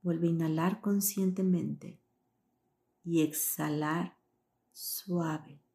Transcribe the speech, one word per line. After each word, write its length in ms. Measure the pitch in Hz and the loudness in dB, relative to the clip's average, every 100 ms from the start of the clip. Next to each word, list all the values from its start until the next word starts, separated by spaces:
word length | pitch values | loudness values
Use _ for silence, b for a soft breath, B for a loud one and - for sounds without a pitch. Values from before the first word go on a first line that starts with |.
Vuelve 260 | 180 165 170 | 0 2 2
a 40 | |
inhalar 500 | 165 160 156 175 214 | 2 2 2 0 0
conscientemente 1160 | 202 202 202 - 190 185 190 180 143 143 - - _ _ _ _ _ _ _ _ _ _ | 0 0 0 0 0 2 2 2 0 -6 -10 -18 _ _ _ _ _ _ _ _ _ _
y 180 | 170 165 | 0 4
exhalar 1000 | 151 151 - - 156 151 151 165 175 _ _ _ _ _ _ | 4 2 -4 -2 -2 0 0 0 -2 _ _ _ _ _ _
suave 920 | - - - 196 175 165 156 - 143 _ | -14 -10 -10 -4 -2 -2 -4 -8 -20 _